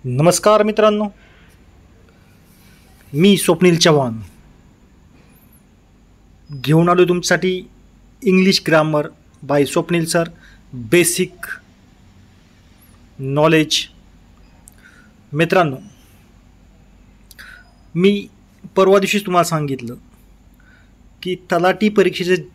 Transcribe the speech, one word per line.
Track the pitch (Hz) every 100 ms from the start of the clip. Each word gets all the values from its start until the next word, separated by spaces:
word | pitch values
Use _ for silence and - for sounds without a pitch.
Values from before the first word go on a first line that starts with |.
नमस्कार | 131 123 160 165 208 214
मित्रांनो, | 214 214 214 208 208 - - _ - _ _ _ _ _ _ _ _ _ _ _ - - _ - -
मी | 143 196 190
स्वप्नील | - 170 180 170
चव्हाण | 170 147 127 113 101 - - _ _ _ _ _ _ _ _ _ _ _ _ _ _ _ _ _ _ _ - 143
घेऊन | 127 160 175
आलो | 180
तुमच्यासाठी | 175 175 170 170 185 185 - _ _ _ _ _
English | 196 185 185 - -
grammar | 156 156 151 147 _ _ _ 135
by | 143
स्वप्नील | 139 175 165 175 165
sir, | 170 165 - - - _
Basic | 127 113 175 170 - 180 - - - _ _ _ _ _ _ _ _ _ _ _ _ _ _ - -
knowledge. | 135 143 156 160 156 - - - _ _ _ _ _ _ - _ - _ - _ _
मित्रांनो, | 147 175 185 160 135 - - - - _ _ _ _ _ _ _ _ - _ _ - - - - _ _
मी | 165 190 202 - _ _ _ - -
परवा | 190 202
दिवशीच | 196 208 202
तुम्हाला | 175 170
सांगितलं | 165 147 131 117 120 _ _ _ _ _ _ _ _ _ _ _ _
की | 180
तलाठी | 180 - 175 185 185 214
परीक्षेचे | 208 180 180 175 180 147